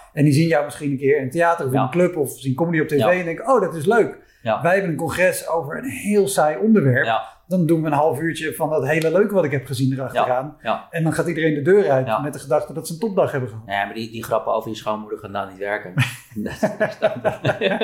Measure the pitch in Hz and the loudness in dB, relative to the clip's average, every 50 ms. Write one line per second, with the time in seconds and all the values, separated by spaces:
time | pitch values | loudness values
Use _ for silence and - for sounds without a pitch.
0 | - - - 151 143 151 135 147 165 165 160 147 143 147 - - 151 143 143 127 | -14 -10 -2 2 4 4 6 4 4 4 2 2 0 -2 -6 -8 -6 -4 -4 0
1 | 143 135 147 147 131 123 120 170 170 170 170 170 156 131 127 139 110 131 139 170 | 2 2 2 2 0 -2 0 2 2 2 2 0 0 0 0 0 0 0 2 2
2 | 180 170 - 160 143 - - - - 135 127 135 170 170 170 156 147 - 151 139 | 2 2 2 -2 -4 -4 -4 -8 -4 -2 0 0 0 0 2 0 0 2 2 2
3 | 117 170 180 180 175 165 160 151 - 254 269 233 185 165 165 165 139 185 233 233 | 4 4 2 2 0 -4 -6 -6 0 2 2 2 2 0 -2 -2 0 2 4 4
4 | 190 - - - - _ _ _ - 117 107 113 131 165 185 202 190 175 156 131 | 4 2 -2 -12 -20 _ _ _ -2 -2 -2 0 2 2 2 2 2 0 -2 -2
5 | 165 143 - 170 180 185 170 - - - 156 170 143 139 160 - - - - - | -4 -4 0 2 2 2 2 0 -4 -4 -2 -2 -2 -4 -8 -8 -8 -8 -8 -6
6 | - 202 208 208 190 131 - 180 156 151 156 - 202 220 220 196 143 135 120 131 | -2 0 2 2 2 2 2 2 2 2 2 2 4 4 6 6 6 4 4 4
7 | 151 113 113 110 - - - _ _ - 180 185 170 151 170 165 156 156 147 143 | 2 2 0 -2 -2 -8 -16 _ _ -2 0 2 2 4 2 2 2 0 2 2
8 | 147 160 139 135 160 165 156 160 160 156 - - 160 147 156 151 131 135 156 165 | 2 2 2 0 -4 -4 -4 -4 -6 -6 -4 -2 -2 0 0 0 0 2 0 2
9 | 156 160 160 185 214 208 208 190 156 139 139 135 - - 135 107 135 131 135 131 | 2 2 4 2 2 2 2 0 0 2 0 -4 -4 -4 -4 0 0 0 0 -2
10 | 135 120 113 120 110 123 123 127 135 151 - - - 117 104 - - - - 165 | -4 -4 -2 0 0 0 0 -2 -2 -6 -10 -8 -4 -4 -4 -4 -6 -8 -4 -2
11 | 160 160 147 - 147 170 170 156 160 160 151 147 135 170 196 208 190 151 135 131 | 0 0 0 0 -2 -2 -2 0 0 0 0 0 2 4 4 4 6 4 2 2
12 | 127 117 110 107 139 151 135 - - 135 151 147 151 - 139 160 - - 170 156 | 2 0 0 -2 -2 -4 -8 -8 -4 0 0 0 0 -2 -8 -10 -8 -8 -6 -4
13 | 233 220 190 190 165 131 - 139 127 113 107 110 - - 98 101 101 104 104 113 | -4 -2 2 2 0 2 0 -4 -6 -6 -8 -12 -10 -6 -4 -4 -2 -4 -4 -8
14 | 117 110 113 113 - - 120 110 - 117 110 110 110 113 107 - - 110 107 107 | -8 -8 -8 -10 -6 -2 -2 -2 0 0 -2 -2 -2 -4 -8 -8 -4 -4 -4 -4
15 | 107 107 107 - - 101 98 101 98 95 95 92 98 101 104 104 - 92 90 147 | -6 -10 -10 -10 -10 -8 -6 -6 -6 -6 -8 -8 -4 -4 -4 -4 -6 -6 -2 -2
16 | 123 - 117 - - - - 110 104 - - - - 202 - - 220 - - - | -2 -2 -2 -14 -18 -14 -10 -8 -8 -8 -6 -2 -4 -2 0 0 -2 -2 -2 -2
17 | - 202 - 123 - 214 - - - 135 120 - 220 190 196 220 | -2 -2 -2 0 -4 -4 -4 -2 -2 -2 -2 0 0 -2 0 0